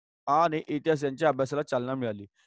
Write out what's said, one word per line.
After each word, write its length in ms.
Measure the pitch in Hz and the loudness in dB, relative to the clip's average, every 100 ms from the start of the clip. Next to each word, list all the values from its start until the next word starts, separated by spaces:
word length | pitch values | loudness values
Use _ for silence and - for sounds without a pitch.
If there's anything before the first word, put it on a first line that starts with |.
| _ _ - | _ _ 0
आणि 360 | 151 170 156 - | 2 4 0 -4
इतिहास 360 | 147 160 151 | -2 0 0
यांच्या 240 | 143 131 160 | 0 0 0
अभ्यासाला 340 | 135 131 143 | 2 0 -2
चालना 320 | 151 127 123 | -2 -2 -2
मिळाली. 320 | 135 120 101 101 _ | -4 -4 -6 -12 _